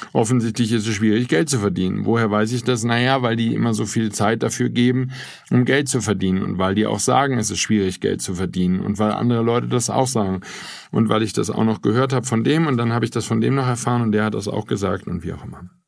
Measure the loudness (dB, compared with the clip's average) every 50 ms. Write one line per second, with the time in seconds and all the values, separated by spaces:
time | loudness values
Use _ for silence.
0 | -14 -2 0 0 2 2 2 2 2 0 0 0 0 2 2 0 0 -2 -2 2
1 | 2 2 4 2 2 2 2 0 2 0 0 0 0 0 0 0 0 0 0 -2
2 | 0 0 2 2 2 2 2 2 2 0 -2 -2 0 0 0 0 0 0 0 2
3 | 2 2 2 2 2 0 0 0 0 0 0 0 0 0 0 0 -2 -2 0 0
4 | 0 0 0 0 0 0 2 0 -2 -2 -2 -2 -2 0 2 2 2 2 2 2
5 | -2 -4 -6 -12 -14 -16 -18 -20 -4 0 2 2 4 4 2 2 2 0 -2 -2
6 | 0 0 0 0 2 0 0 0 -2 -2 -2 -2 0 0 2 2 2 0 0 0
7 | 0 2 2 2 2 2 0 -2 -2 -2 -2 -4 0 2 2 2 2 0 -2 -2
8 | -2 -2 -2 -2 -4 -6 -4 -4 -4 -2 0 0 2 2 2 0 0 -2 0 0
9 | 0 0 0 0 0 2 2 2 2 2 0 0 0 0 -2 -2 0 0 0 0
10 | 0 2 0 0 0 0 -2 -4 -6 -12 -14 -14 -14 -14 -16 -18 -14 -4 0 0
11 | 2 2 2 2 0 0 -2 -4 -4 -2 0 0 0 0 0 0 0 0 2 2
12 | 0 0 0 -2 -2 0 -2 0 2 2 2 2 2 2 0 0 0 0 0 0
13 | 0 0 -2 -4 -2 0 0 0 2 2 0 0 0 0 -2 -2 -2 0 0 0
14 | 0 2 2 2 0 0 -2 -4 -4 -4 -4 -6 -4 -4 -4 -2 0 -2 -2 -4
15 | -4 -6 -8 -6 -6 -8 -8 -8 -12 -14 -14 -16 -18 -20 -20 _ _